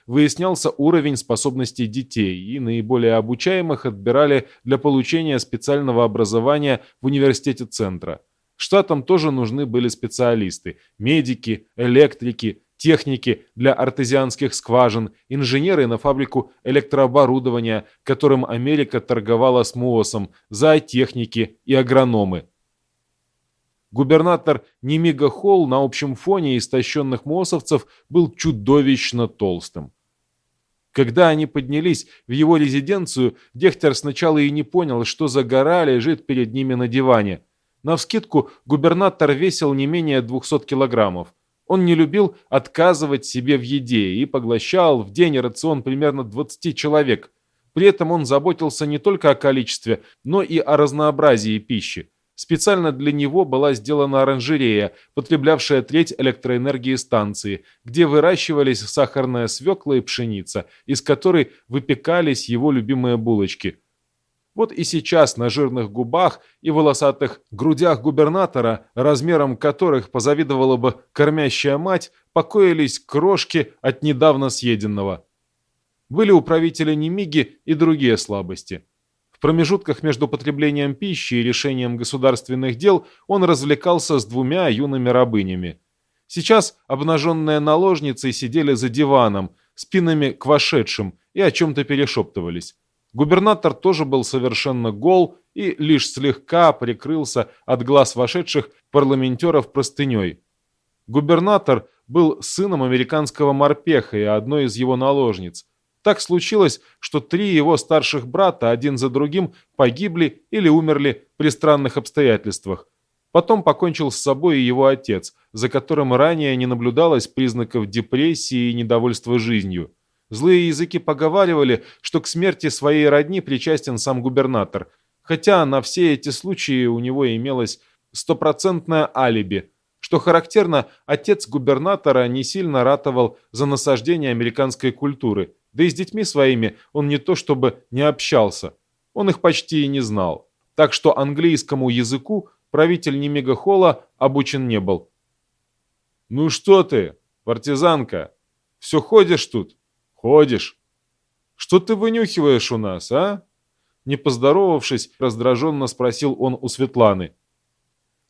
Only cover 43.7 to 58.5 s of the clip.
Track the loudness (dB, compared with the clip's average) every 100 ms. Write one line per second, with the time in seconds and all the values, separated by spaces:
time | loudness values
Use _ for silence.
43.7 | -6 -2 0 0 -2 -4 -4 -2 -4 0
44.7 | 2 4 2 -2 0 0 2 -4 -6 -4
45.7 | -4 -4 -2 -2 -2 -8 -8 -10 -8 -8
46.7 | -4 0 2 2 -2 -4 _ _ _ _
47.7 | 2 4 4 0 -2 0 0 0 -2 -4
48.7 | -4 -6 -2 -2 2 2 2 2 0 -2
49.7 | -8 -4 -6 -6 _ -4 -2 0 -2 2
50.7 | 2 2 2 -2 4 4 4 0 -4 -4
51.7 | -6 -6 -12 -16 _ _ -20 -6 0 2
52.7 | 2 0 -2 -2 -2 0 0 0 0 0
53.7 | 0 -2 -2 0 2 2 0 -2 0 2
54.7 | 2 -2 -8 _ -10 -2 2 2 2 2
55.7 | -2 2 0 0 0 -2 -2 -4 -2 -2
56.7 | -4 -4 -4 0 0 0 -6 -8 -10 -12
57.7 | _ -6 0 4 4 4 2 -2